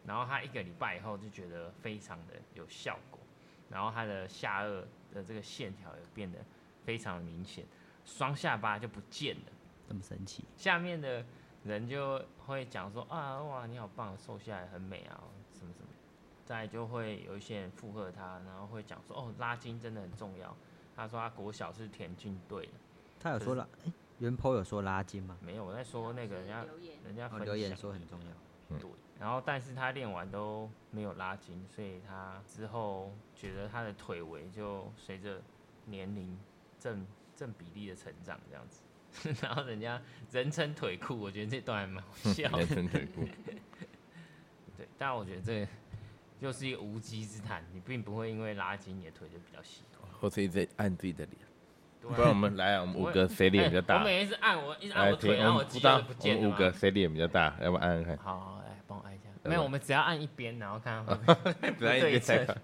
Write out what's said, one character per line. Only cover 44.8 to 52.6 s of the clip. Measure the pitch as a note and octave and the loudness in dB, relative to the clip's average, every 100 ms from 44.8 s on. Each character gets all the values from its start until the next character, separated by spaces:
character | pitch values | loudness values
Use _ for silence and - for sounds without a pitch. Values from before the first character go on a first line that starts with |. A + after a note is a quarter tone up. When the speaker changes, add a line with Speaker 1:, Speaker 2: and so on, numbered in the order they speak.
| - - | -16 -4
Speaker 1:
但 | C#3 | -2
我 | A#2+ | -2
觉 | F#2 F#2 | -4 -6
得 | |
这 | G#2 G#2+ | -2 0
个 | G2+ - - - - - - - | -2 -6 -14 -14 -14 -18 -20 -6
又 | C3+ | -6
是 | B2+ C3+ | -4 -4
一 | |
个 | B2+ | -4
无 | G#2 A2 | -6 -8
稽 | G#2+ A2 | -6 -8
之 | G#2+ G#2+ | -8 -8
谈， | A2 F2 E2+ | -6 -6 -8
你 | F2+ | -12
并 | F#2 B2+ | -6 -6
不 | G2+ G#2+ | -4 -4
会 | A2+ | -4
因 | A2 | -4
为 | A2 | -4
拉 | G2+ F2+ G2 | -2 -2 -4
筋 | - F#2+ | -6 -10
你 | |
的 | F2+ | -10
腿 | - D#2+ | -14 -16
就 | E2+ | -16
比 | F2 | -16
较 | - | -18
细。 | - - - - F#2+ - | -18 -20 -20 -18 -16 -2
Speaker 4:
或 | G2+ | 0
是 | G#2+ | 2
一 | G2 | 2
直 | F#2 F2 - | 2 0 2
按 | G#2 F2 | 2 2
自 | F#2 | -2
己 | |
的 | D#2 D2+ | -4 -8
脸。 | - - - - - - - | -10 -20 -20 -20 -20 -20 -16
Speaker 1:
对 | A#2+ | -2
啊。 | B2 | 8
Speaker 4:
不 | |
然 | A#2+ | 8
我 | |
们 | G2+ G2+ | 10 6
来 | G2 | 4